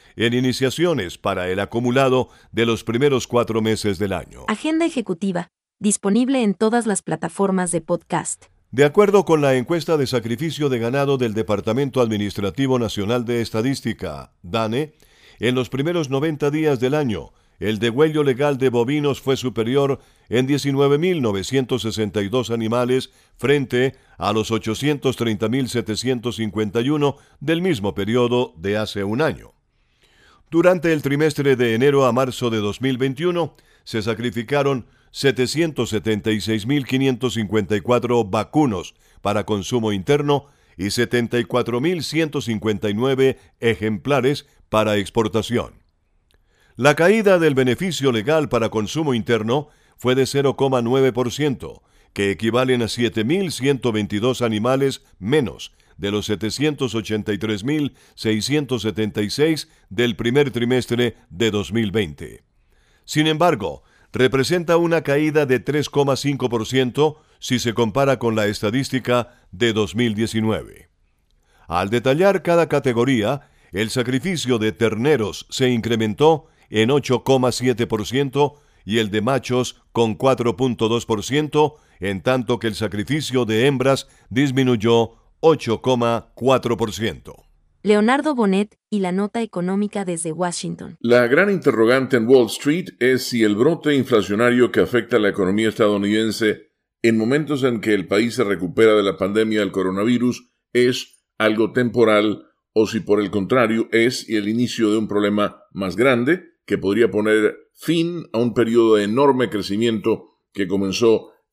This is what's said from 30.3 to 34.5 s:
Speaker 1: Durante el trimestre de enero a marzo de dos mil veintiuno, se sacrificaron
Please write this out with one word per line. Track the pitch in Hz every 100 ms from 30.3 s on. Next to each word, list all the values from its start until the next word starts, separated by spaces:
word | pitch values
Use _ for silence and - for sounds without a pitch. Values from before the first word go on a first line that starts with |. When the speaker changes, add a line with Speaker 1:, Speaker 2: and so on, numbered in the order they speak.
| _ _
Speaker 1:
Durante | 165 180 185 165
el | 160
trimestre | 139 143 156 143 139 123
de | 123 113
enero | 139 139 131
a |
marzo | 120 131 - 120
de | 110
dos | 104 101
mil | 135 123
veintiuno, | 135 135 175 175 156 - _ _ -
se | 113
sacrificaron | 104 110 120 107 110